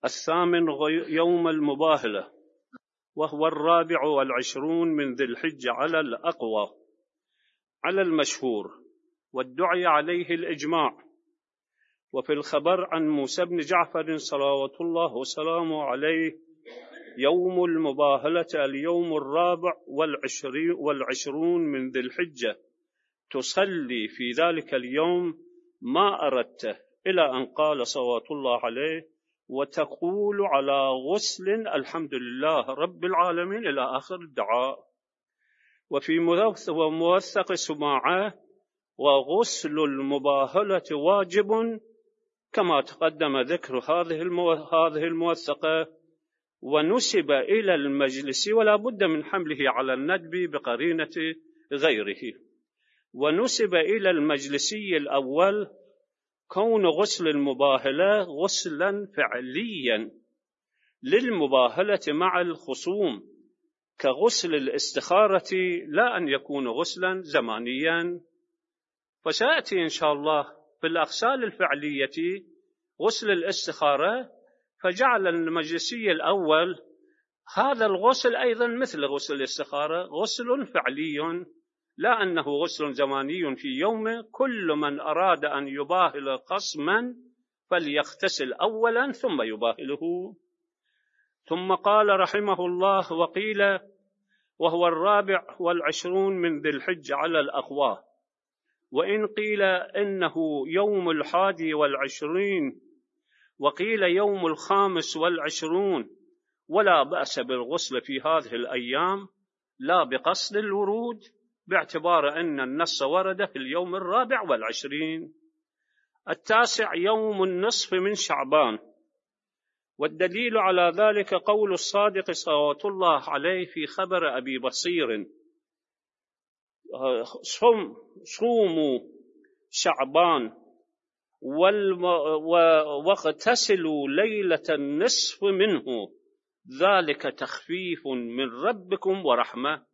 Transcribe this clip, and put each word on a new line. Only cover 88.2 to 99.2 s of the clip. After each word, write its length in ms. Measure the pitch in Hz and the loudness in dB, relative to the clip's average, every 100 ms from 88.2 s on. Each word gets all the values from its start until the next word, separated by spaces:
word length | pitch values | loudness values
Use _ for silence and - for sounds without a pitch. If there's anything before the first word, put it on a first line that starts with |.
| 190 - 135 | -4 -2 -6
أولًا 600 | 123 190 220 233 233 269 | -2 -2 0 0 2 -2
ثم 300 | - 254 156 | -2 -2 -2
يباهله. 920 | 113 110 117 113 135 143 165 180 190 208 _ _ _ _ _ _ _ _ _ _ _ | -2 0 -2 -2 -6 -6 -4 -6 -8 -14 _ _ _ _ _ _ _ _ _ _ _
ثم 260 | 165 185 | -6 -2
قال 460 | 185 208 208 208 190 | 0 4 4 4 4
رحمه 460 | 185 208 208 180 180 | 2 0 -2 0 -2
الله: 460 | 175 190 196 180 | 0 2 2 0
وقيل: 640 | 165 165 185 214 202 202 190 - _ _ _ _ _ _ _ | -2 -2 -2 -4 0 2 0 -6 _ _ _ _ _ _ _
وهو 280 | 165 170 175 | 0 4 2
الرابع 720 | 165 185 208 196 190 - - | 2 4 2 2 -2 -2 -4
والعشرون 720 | 175 175 151 160 180 185 196 | -2 0 0 -2 -2 0 0
من 280 | 190 170 151 | 0 -2 0
ذي 80 | 151 | -2
الحجة 480 | 143 - 180 139 139 | -2 -4 -6 -4 -2
على 240 | 156 165 | 0 0
الأقوى، 580 | 139 139 135 143 135 98 _ _ _ _ _ _ _ _ _ | 0 -2 -6 0 0 0 _ _ _ _ _ _ _ _ _
وإن 360 | 143 180 208 | -2 0 0